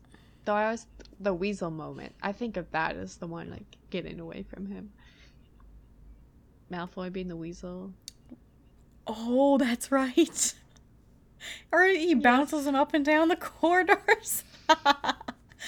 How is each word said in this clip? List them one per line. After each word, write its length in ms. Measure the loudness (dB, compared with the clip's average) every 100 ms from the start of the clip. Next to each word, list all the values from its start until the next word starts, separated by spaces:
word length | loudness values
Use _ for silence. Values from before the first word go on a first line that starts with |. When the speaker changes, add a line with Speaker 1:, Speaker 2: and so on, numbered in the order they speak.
| _ -20 _ _
Speaker 1:
Though 120 | -2 0
I 160 | 0
was, 160 | -4 -10 -20 -20 -6
the 120 | -4
weasel 380 | -2 -4 -4 -6
moment, 440 | -8 -12 -14 -16 -10
I 120 | -8
think 240 | -6 -8 -8
of 120 | -6
that 260 | -4 -4 -6
as 180 | -12 -12
the 120 | -12
one, 220 | -10 -12
like, 280 | -16 -18 -20 -10
getting 280 | -10 -8 -12
away 240 | -14 -14
from 220 | -14 -14 -12
him. 260 | -12 -16 -20 -20 -20 -20 -20 -20 _ -20 -20 -20 -20 -20 -20 -20 _ _ _ -14
Malfoy 440 | -10 -10 -10 -8
being 160 | -8 -8
the 80 | -10
weasel. 560 | -10 -12 -12 -12 -14 -16 -20 -20 -20 -20 _ _ _ _ -20 -14 -10
Speaker 2:
Oh, 500 | -6 0 4 6 4
that's 320 | 2 0 -2
right. 640 | -2 2 2 2 0 -4 -4 -16 -20 -20 _ -20 -20 _ _ -18 -18 0
Or 140 | 4 4
he 240 | 4 2
Speaker 1:
Yeah. 60 | 4
Speaker 2:
bounces 520 | 6 4 2 -2 0
him 80 | 0
up 180 | 2
and 120 | 2 4
down 240 | 4 4
the 80 | 0
corridors. 1080 | -4 -2 2 4 4 2 4 0 0 -8 -8 -2 2
<laughs> 160 | 4 4 2 -2 -6 -10 -16 -20 -16